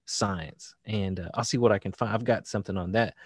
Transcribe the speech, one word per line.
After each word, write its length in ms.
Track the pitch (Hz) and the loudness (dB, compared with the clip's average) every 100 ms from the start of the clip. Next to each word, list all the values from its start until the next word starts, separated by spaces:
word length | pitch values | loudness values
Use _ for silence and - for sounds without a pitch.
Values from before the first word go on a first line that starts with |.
| - | -10
science. 680 | - 104 90 80 - - _ | -2 -2 -2 -8 -14 -20 _
And, 360 | - 107 95 92 | -4 -2 -2 -4
uh, 80 | 85 | -4
I'll 100 | - | -4
see 140 | - 123 | -2 4
what 140 | 117 | 4
I 60 | 101 | 4
can 140 | 98 | 0
find. 200 | - 107 | -2 -2
I've 120 | 113 | 0
got 220 | 120 113 - | 2 0 0
something 300 | 104 - 95 | -4 -2 -4
on 160 | 87 | 0
that. 220 | 110 113 - | 2 2 -2